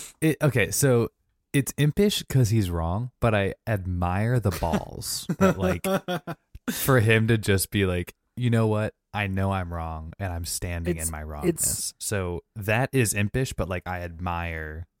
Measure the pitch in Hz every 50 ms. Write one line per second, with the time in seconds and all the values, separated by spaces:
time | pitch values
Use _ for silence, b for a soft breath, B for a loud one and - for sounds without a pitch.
0 | B B B - 156 156 135 - 151 139 - 117 95 87 104 - 143 135 123 117
1 | 110 - _ _ _ _ _ _ _ _ - 143 131 - - - 143 151 - -
2 | 202 208 - - - - - 131 123 98 113 110 98 87 85 85 82 82 90 110
3 | 123 123 - - - 117 107 101 98 95 - - - 117 110 95 87 92 90 87
4 | 90 90 90 101 110 117 127 120 101 98 87 - 87 82 - - - - - -
5 | - - - - - - 160 - 196 185 - 95 185 185 185 175 - 190 190 180
6 | - 180 180 165 - 170 160 - _ _ - - _ - - - - 139 131 123
7 | 104 113 110 113 110 113 117 107 98 104 98 95 - - - 104 95 92 90 90
8 | 87 - - _ _ _ _ 127 123 120 117 113 113 107 107 107 107 - - _
9 | _ _ - 107 101 95 95 95 95 98 98 95 90 85 85 85 82 80 80 78
10 | 80 80 - - 98 90 87 87 85 - - - - 87 87 85 85 87 85 82
11 | 80 82 80 78 78 78 76 73 73 135 - - - - - - - - - -
12 | - - 107 98 92 90 87 - - _ - 110 95 107 107 120 135 - - 131
13 | 113 104 113 101 104 104 - 127 131 - - - 92 85 92 90 - 90 90 87
14 | 87 87 82 82 90 87 87 85 85 85 82 80 78 78 78 82 85 - _ _